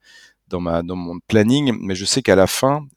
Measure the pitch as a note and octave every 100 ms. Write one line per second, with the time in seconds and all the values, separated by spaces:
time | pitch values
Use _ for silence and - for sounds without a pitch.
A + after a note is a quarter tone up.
0 | _ - _ _ _ F2+ F2 E2+ E2+ F#2
1 | E2+ F2 - A2+ G#2+ C#3 C#3 G#2+ F#2+ F#2
2 | G2 C3+ A#2 F#2+ F#2 - C3+ D3 C#3+